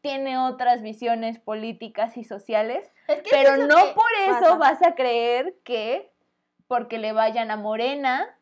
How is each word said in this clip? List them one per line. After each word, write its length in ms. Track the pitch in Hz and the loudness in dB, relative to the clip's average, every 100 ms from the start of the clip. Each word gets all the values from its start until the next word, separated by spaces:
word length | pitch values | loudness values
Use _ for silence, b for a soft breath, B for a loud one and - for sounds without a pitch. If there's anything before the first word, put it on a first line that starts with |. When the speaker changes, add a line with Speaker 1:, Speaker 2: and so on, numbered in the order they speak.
Speaker 1:
tiene 380 | 294 269 269 262 | -8 -6 -6 -2
otras 420 | 262 254 247 240 | -4 -2 0 0
visiones 560 | 214 214 233 233 226 226 | -2 -8 -4 -4 -4 -10
políticas 760 | - 214 226 190 226 226 226 247 | -10 -8 -8 -12 -14 -6 -6 -6
y 80 | |
sociales, 640 | 226 202 202 214 220 269 415 _ - | -14 -16 -4 -2 -2 -4 -10 _ -6
Speaker 2:
Es 140 | 294 | -4
que 80 | 415 | 2
Speaker 1:
pero 200 | 359 277 | 4 4
Speaker 2:
eso 80 | 277 | 4
es 60 | 285 | 4
lo 0 | |
Speaker 1:
no 80 | 311 392 | 6 6
Speaker 2:
que 60 | |
Speaker 1:
por 180 | - 440 440 392 | 4 2 2 2
eso 120 | 370 | 4
Speaker 2:
pasa. 140 | 349 339 | 4 4
Speaker 1:
vas 260 | 285 302 | 2 4
a 120 | 349 | 2
creer 600 | 339 254 233 233 240 302 370 | 2 0 0 0 0 -2 -8
que 480 | - 240 220 285 - _ _ _ _ _ _ | -8 -6 -4 -6 -8 _ _ _ _ _ _
porque 300 | 247 226 226 | -4 -4 -8
le 140 | 214 | -4
vayan 380 | 220 220 226 226 | 0 0 0 -6
a 60 | 214 | -6
Morena 760 | 208 214 240 285 269 254 440 _ | -6 -4 -4 -2 -2 -2 -6 _